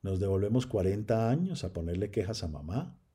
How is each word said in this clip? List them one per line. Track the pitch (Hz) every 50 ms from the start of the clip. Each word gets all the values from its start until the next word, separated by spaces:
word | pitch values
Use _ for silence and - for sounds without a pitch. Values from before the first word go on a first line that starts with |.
| -
¿Nos | 95 95 90
devolvemos | 101 98 95 92 101 104 117 127 123
cuarenta | 131 - 101 90 95 98 104 107 104 117 110 113 113
años | 127 160 180 190 165 - -
a | 92 -
ponerle | 87 82 85 87 92 104 107
quejas | - 117 95 92 110 - -
a |
mamá | 85 76 71 73 80 95 135 180 - - - _ _